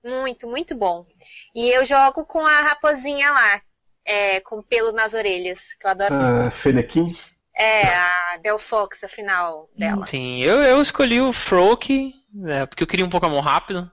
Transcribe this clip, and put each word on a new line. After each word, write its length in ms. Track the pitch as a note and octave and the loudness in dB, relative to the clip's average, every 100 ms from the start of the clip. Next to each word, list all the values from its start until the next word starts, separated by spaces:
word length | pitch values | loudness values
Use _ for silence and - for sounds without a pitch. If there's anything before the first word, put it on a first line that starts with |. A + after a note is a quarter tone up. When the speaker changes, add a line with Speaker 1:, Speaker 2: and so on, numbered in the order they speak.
Speaker 1:
Muito, 440 | A#3+ C4 C4 A#3+ A#3 | -8 -6 -6 -8 -10
muito 280 | B3 E4+ C4 | -8 -8 -4
bom. 280 | G3+ F3 F3 _ - - - | -2 -2 -10 _ -20 -20 -16
E 160 | A#3 A#3+ | -4 0
eu 140 | B3 | 2
jogo 400 | C4 C#4 C4+ C4+ | 4 4 4 2
com 220 | D4+ E4 D#4 | -4 0 4
a 140 | D4+ | 4
raposinha 720 | D4 D4 D4+ C#4+ C4 C#4+ C#4+ | 2 0 0 0 -4 0 2
lá, 280 | C#4+ A3 G3+ _ _ _ _ - | 4 2 0 _ _ _ _ -4
é, 320 | G#3 G3+ F#3+ | -2 0 -2
com 220 | - G#3+ | -4 -14
pelo 300 | G#3 A#3 A3+ | -2 0 0
nas 200 | A3 A3 | 0 -2
orelhas, 640 | A3 G#3 F3+ F3+ F#3 - | -2 -2 -2 -6 -10 -14
que 100 | - | -6
eu 60 | G3+ | -4
adoro. 240 | F#3+ G3+ | 0 0
Speaker 2:
Ah, 360 | C#3 B2+ A#2+ B2 | 2 2 2 0
Fennekin? 600 | - C#3+ B2+ A#2+ D#3+ E3+ E3+ - _ _ | 0 0 2 0 0 -2 -4 -16 _ _
Speaker 1:
É, 280 | - G#3+ A3 | -2 0 2
a 540 | G3 F3+ F3 F3+ F3 F3 | 2 2 2 0 -2 -6
Delphox, 600 | G#3 G#3+ - A3 G3 - | -4 -4 -2 -2 -2 -8
a 60 | G3 | -16
final 600 | - G3+ F#3 F3 D#3 D#3+ - | -12 -4 -2 -2 -6 -16 -6
dela. 300 | G#3 G3+ F#3 | -4 -4 -6
Speaker 3:
Sim, 340 | C3+ B2+ B2 | -8 -6 -2
eu, 220 | C3 A#3 | 2 4
eu 180 | C#4+ C4+ | 4 4
escolhi 400 | C#4+ - C4 A#3 | 2 0 2 2
o 120 | C4 | 0
Froakie, 840 | A#3+ - F#3 F#3+ A#3 - C4+ C4+ - _ | -2 0 4 6 4 0 -2 -2 -12 _
né, 320 | G#3 F3+ C#3 | -12 -6 -4
porque 200 | C3+ - | -4 -4
eu 20 | E3 | -4
queria 180 | F3+ | -2
um 60 | F3+ | -2
Pokémon 300 | F3 E3 C#3+ | 0 0 0
rápido. 500 | D3 D3 - F#3 F3 | 0 0 -2 -10 -10